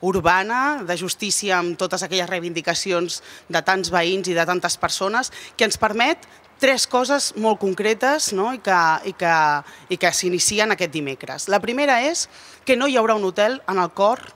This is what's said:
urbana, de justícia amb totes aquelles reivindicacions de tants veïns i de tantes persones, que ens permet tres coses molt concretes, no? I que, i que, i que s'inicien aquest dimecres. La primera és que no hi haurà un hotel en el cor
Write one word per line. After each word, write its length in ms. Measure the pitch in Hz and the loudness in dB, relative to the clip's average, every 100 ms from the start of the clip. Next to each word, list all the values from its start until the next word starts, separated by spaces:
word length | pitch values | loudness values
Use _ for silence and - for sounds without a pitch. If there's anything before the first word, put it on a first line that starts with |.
urbana, 800 | 180 190 170 180 202 240 269 294 185 | 0 0 4 2 2 0 0 -2 -4
de 100 | 170 | -4
justícia 580 | 180 - 208 185 202 185 | -4 -6 -4 -4 0 0
amb 200 | 175 165 | 0 -4
totes 260 | 185 180 | -4 -4
aquelles 260 | 170 185 175 | -4 -4 -2
reivindicacions 920 | 185 170 170 160 165 196 175 170 - - - - | -4 -6 -6 -4 -4 -2 -2 -2 -8 -12 -20 -4
de 140 | 165 | -2
tants 300 | 156 190 175 | 0 0 2
veïns 360 | 175 170 190 185 | 0 2 0 0
i 80 | 170 | 0
de 100 | 165 | 0
tantes 300 | 180 175 - | 0 -2 -2
persones, 520 | 170 - 190 220 262 - - - | -2 -2 -2 -2 -4 -10 -20 0
que 120 | 220 | 0
ens 120 | - | 2
permet 480 | 214 214 254 339 - - - _ | 0 2 0 0 -6 -20 -20 _
tres 240 | 247 262 - | 2 2 0
coses 460 | 247 247 285 - - | 0 2 0 -2 0
molt 160 | 220 208 | 0 2
concretes, 720 | 196 185 208 220 254 302 - 196 | 0 -2 0 0 2 2 0 -2
no? 140 | 214 | -2
I 60 | 254 | -2
que, 200 | - 185 165 160 185 | 2 4 4 2 -2
i 60 | 185 | -4
que, 160 | 175 165 156 147 143 - - | 2 4 4 2 -4 -20 -8
i 80 | 175 | 0
que 140 | 180 | 0
s'inicien 560 | 165 185 175 - 208 214 | 2 -2 0 0 2 2
aquest 220 | 196 175 | 2 -2
dimecres. 540 | 156 143 131 - 131 - | -4 -6 -8 -10 -12 0
La 80 | 202 | 0
primera 400 | 220 247 285 247 262 | 0 -2 2 2 0
és 220 | 339 - - - - | -2 -6 -10 -20 -16
que 160 | - 247 | 0 2
no 80 | 277 | 4
hi 80 | 254 | 2
haurà 180 | 220 220 | 2 2
un 80 | 190 | 0
hotel 320 | 180 208 262 - | 2 0 0 -4
en 160 | 190 | -2
el 80 | 175 - | -2 2
cor 240 | 202 254 - | 0 0 -6